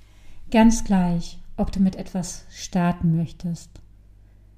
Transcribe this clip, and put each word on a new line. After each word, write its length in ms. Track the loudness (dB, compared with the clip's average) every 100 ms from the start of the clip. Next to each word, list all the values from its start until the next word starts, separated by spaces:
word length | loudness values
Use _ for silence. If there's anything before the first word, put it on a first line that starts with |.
| -20 -20 -18 -14 0
Ganz 320 | 6 6 6
gleich, 580 | 2 2 2 0 -4 -12 -12 -4
ob 120 | -4
du 100 | 2
mit 160 | 0 0
etwas 500 | -8 -6 -8 -10 -16
starten 640 | -16 -4 0 0 0 0
möchtest, 560 | 0 -2 -6 -8 -8 -12 -20 -20 -20 -20 -20 -20 -20 -20